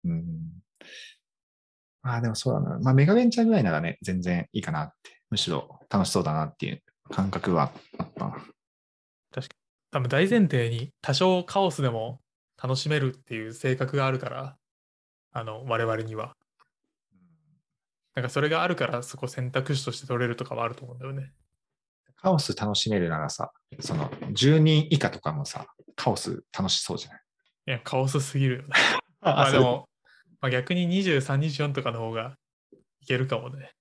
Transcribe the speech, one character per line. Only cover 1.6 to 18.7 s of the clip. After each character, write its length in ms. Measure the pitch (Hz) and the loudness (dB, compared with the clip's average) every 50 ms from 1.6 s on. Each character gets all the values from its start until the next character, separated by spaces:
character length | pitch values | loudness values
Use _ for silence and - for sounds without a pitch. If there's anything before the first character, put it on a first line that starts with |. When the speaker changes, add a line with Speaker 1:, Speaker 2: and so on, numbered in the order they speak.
| _ _ _ _ _ _ _ _ - | _ _ _ _ _ _ _ _ -6
Speaker 1:
あ 120 | 127 120 | -4 -2
あ、 60 | 117 | -2
で 80 | 117 117 | -2 -2
も 60 | 113 | -2
そ 160 | - - 131 | -2 -2 0
う 20 | 117 | 0
だ 60 | 101 | 0
な。 200 | 95 - - - | 0 -2 -2 0
ま 120 | 101 131 | 2 6
あ、 20 | 131 | 6
メ 120 | 135 143 | 8 8
ガ 80 | 165 202 | 8 6
ベ 80 | 240 247 | 6 6
ン 80 | 233 | 4
チ 80 | 233 233 | 4 4
ャ 40 | 226 | 4
ー 40 | |
ぐ 60 | 226 220 | 4 4
ら 60 | 185 | 4
い 40 | 113 | 4
な 80 | 90 | 2
ら 100 | 80 76 | 2 0
ね、 160 | 85 85 - _ - | 0 -2 -6 _ -4
全 180 | - 92 92 | -4 -2 -2
然 260 | 87 90 87 87 85 _ - | 0 0 0 0 -2 _ -6
い 60 | 107 | -6
い 20 | |
か 100 | - - | -4 -2
な 120 | 80 78 78 | -4 -4 -4
っ 100 | 76 _ _ | -6 _ _
て。 180 | _ - - _ _ _ | _ -20 -20 _ _ _
む 60 | 113 | -2
し 120 | 104 - 90 | -2 -2 0
ろ 300 | 82 65 - - - - - _ | -2 -4 -6 -8 -20 -20 -10 _
楽 160 | - 101 90 | 0 2 2
し 60 | - | 2
そ 80 | - 98 | 2 0
う 40 | 87 | 0
だ 100 | 76 78 | 2 0
な 100 | 80 78 | -2 -2
っ 120 | 76 - | -4 -6
て 120 | _ - | _ -8
い 40 | - - | -8 -8
う 100 | - _ _ _ _ _ - | -10 _ _ _ _ _ -8
感 220 | - - 95 98 | -4 -2 -2 -2
覚 240 | - 90 - 98 90 | -2 -2 0 2 2
は 160 | 80 - 139 - - - _ - | 2 2 0 -4 -14 -20 _ -10
あ 60 | - - | -10 -10
っ 40 | - _ | -10 _
た 100 | - - | -8 -8
な。 60 | - | -8
Speaker 2:
確 120 | - - - | -8 -10 -16
か 960 | - _ _ _ _ _ _ _ _ _ _ _ _ _ _ _ _ - 135 | -18 _ _ _ _ _ _ _ _ _ _ _ _ _ _ _ _ -12 -12
に。 80 | 131 - - _ _ _ _ _ _ _ | -12 -12 -18 _ _ _ _ _ _ _
多 80 | - 143 | -4 -2
分 80 | 127 120 | -2 2
大 200 | 135 139 180 196 | 2 2 4 4
前 120 | 233 233 | 6 4
提 280 | 202 151 139 127 117 117 | 4 4 4 0 0 0
に 220 | 117 113 127 - _ _ | -2 -4 -6 -10 _ _
多 120 | - - 139 | -2 -2 2
少 280 | - 185 185 185 180 180 | 4 4 4 4 2 0
カ 180 | - - 196 | 0 0 2
オ 100 | 196 180 | 2 2
ス 100 | - - | 2 0
で 80 | 135 127 | 0 0
も 300 | 117 113 110 120 123 - _ _ _ _ _ _ _ _ | 0 -2 -6 -6 -10 -14 _ _ _ _ _ _ _ _
楽 140 | - 127 131 | -4 -2 -2
し 140 | 131 - 147 | -2 0 0
め 100 | 151 147 | 0 2
る 160 | 139 131 127 | 0 0 -4
っ 40 | - | -6
て 140 | _ _ 123 | _ _ -8
い 140 | 110 110 | -8 -8
う 60 | 110 113 | -10 -12
性 220 | - - 131 131 | -4 -2 -2 0
格 220 | 131 135 131 - | 0 -2 -2 0
が 80 | 139 135 | 0 0
あ 60 | 135 | 0
る 80 | 131 127 | 0 -2
か 100 | 131 - | -6 -8
ら、 260 | - 135 135 139 - _ _ _ _ _ _ _ _ _ _ _ _ _ _ _ | -8 -10 -12 -12 -14 _ _ _ _ _ _ _ _ _ _ _ _ _ _ _
あ 120 | _ 117 113 | _ -10 -8
の、 220 | 110 107 110 131 | -8 -10 -10 -4
我 180 | 120 117 113 117 | -2 -2 0 0
々 140 | 113 110 110 113 | 0 0 -2 -4
に 120 | 110 110 | -6 -8
は。 200 | 110 110 - - _ _ _ _ _ _ _ _ _ _ _ _ _ _ _ _ 185 180 175 165 _ _ _ _ _ _ _ _ _ _ _ _ _ _ _ _ | -10 -10 -10 -14 _ _ _ _ _ _ _ _ _ _ _ _ _ _ _ _ _ _ _ _ _ _ _ _ _ _ _ _ _ _ _ _ _ _ _ _
な 60 | 135 | -6
ん 20 | 123 | -6
か 60 | 123 | -2
そ 120 | - - | -2 -2
れ 80 | 147 151 | 0 0
が 140 | 160 165 170 | 0 0 0
あ 40 | |
る 80 | 180 | -2